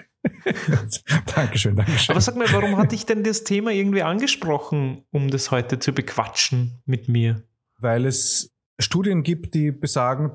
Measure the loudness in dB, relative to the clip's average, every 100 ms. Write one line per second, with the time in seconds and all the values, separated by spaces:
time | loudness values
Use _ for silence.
0 | -14 -6 -6 -4 -4 -2 0 -2 0 -4
1 | 0 -2 0 -2 0 0 2 2 2 2
2 | 2 2 2 0 2 2 4 4 2 0
3 | -2 0 0 -2 -2 -2 0 0 0 0
4 | 0 0 -2 -2 -2 -2 -2 -2 -2 -6
5 | -6 -2 0 -2 0 -2 -2 -2 -2 -2
6 | -2 -4 -4 -2 0 0 -2 -4 -4 -2
7 | 0 2 2 0 -6 _ _ _ 0 0
8 | 2 2 4 2 -2 _ _ -4 0 0
9 | 2 2 2 -2 -2 0 0 -2 -2 0
10 | 0 0 -2